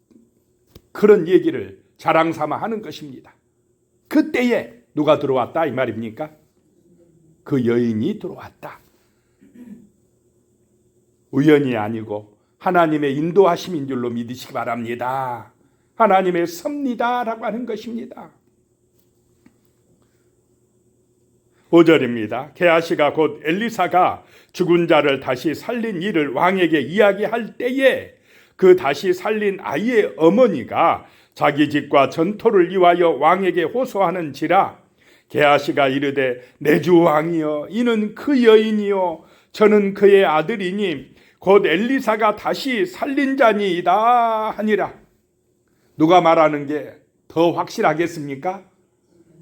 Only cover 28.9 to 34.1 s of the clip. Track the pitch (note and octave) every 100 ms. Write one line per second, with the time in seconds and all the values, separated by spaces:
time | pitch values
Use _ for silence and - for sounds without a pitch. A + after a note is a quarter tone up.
28.9 | A#3 F#3+ F3+ G#3 A3 G#3 F#3+ G#2+ D3 A3+
29.9 | A3+ F#3 - D#3+ G#3 A#3+ C#3+ F#2+ G#2+ D#3+
30.9 | A2 - _ _ - D3 C#3+ D3 C#3+ C#3
31.9 | D3 C3 - E3+ G#3 A3+ G3 F3 F#3+ F3
32.9 | F3 E3+ - D3+ F#3+ F#3 E3+ D#3 A#3+ C4
33.9 | G3+ F3+